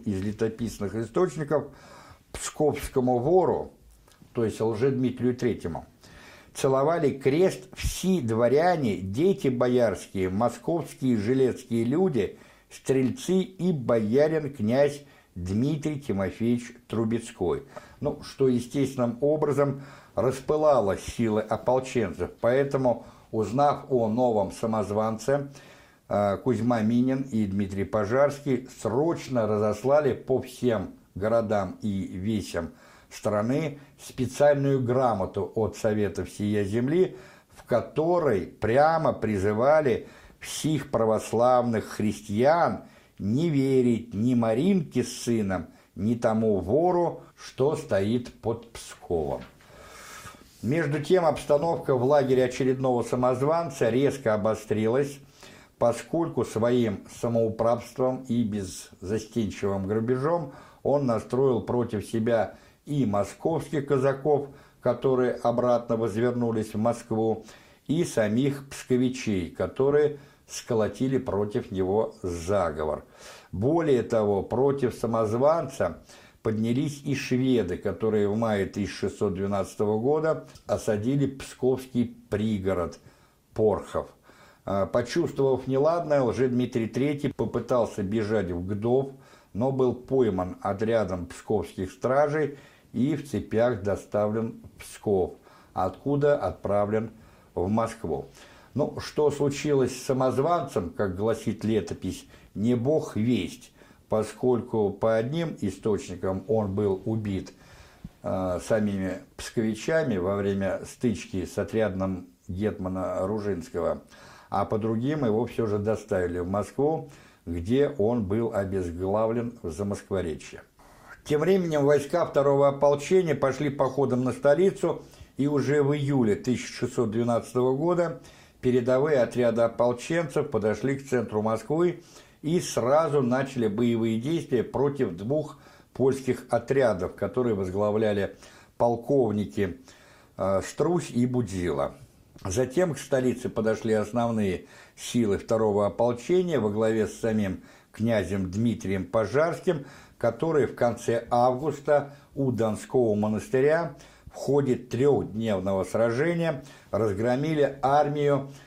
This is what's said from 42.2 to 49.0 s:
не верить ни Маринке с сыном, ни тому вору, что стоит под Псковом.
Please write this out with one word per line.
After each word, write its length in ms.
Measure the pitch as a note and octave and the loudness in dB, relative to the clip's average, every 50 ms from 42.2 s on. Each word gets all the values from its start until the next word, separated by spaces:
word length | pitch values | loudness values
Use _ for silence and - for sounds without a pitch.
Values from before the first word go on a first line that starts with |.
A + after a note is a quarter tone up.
| - - G2+ G#2+ B2 C#3+ E3 E3+ D#3+ B2+ G2 D#2 - - - - - _ _ - | -6 -4 0 2 4 4 4 4 2 0 0 -4 -8 -14 -20 -20 -20 _ _ -6
не 320 | F#2+ G2 A2+ C#3 E3 E3+ | -4 -2 0 0 2 2
верить 640 | D3 C#3 C3+ C3+ C3+ C3 B2 A#2+ A#2 G#2+ - - - | 2 2 2 4 4 4 4 4 2 0 -2 -4 -4
ни 220 | G2 A2+ B2 B2+ | 0 2 2 2
Маринке 680 | A#2+ A2+ A2+ A2 A#2 D#3 F#3+ G3+ F#3 - - - B2 B2 | 4 2 2 2 2 2 2 2 2 0 0 -2 -2 -2
с 200 | B2 - - - | -2 -4 -6 -2
сыном, 440 | B2 A#2 A2 G#2 G2 F#2 F2 D#2+ - - - - _ - | 0 0 0 0 0 -2 -4 -4 -8 -14 -20 -20 _ -8
ни 180 | E2 F#2 A2 A#2+ | -4 -2 -2 0
тому 460 | A#2 A#2+ A#2 A2 A2 A2+ A2 G#2 F#2+ | 0 0 0 2 2 2 2 2 0
вору, 640 | E2+ F2+ A#2 D3 E3+ F3+ F3 F3 E3+ D#3 - - - - - | 0 0 2 2 2 2 2 2 0 0 -2 -6 -12 -20 -20
что 400 | - - - - - C3 D3 D#3 | -20 -20 -10 -4 -2 0 0 0
стоит 560 | D3 - - G#2 G2 G2 G#2 A#2 B2 A#2+ - - | -2 -2 -2 0 0 0 0 0 -2 -4 -6 -12
под 380 | - - - A2+ - - - | -8 -6 -4 -4 -6 -8 -16
Псковом. 720 | - - - - - - | -18 -18 -18 -18 -18 -14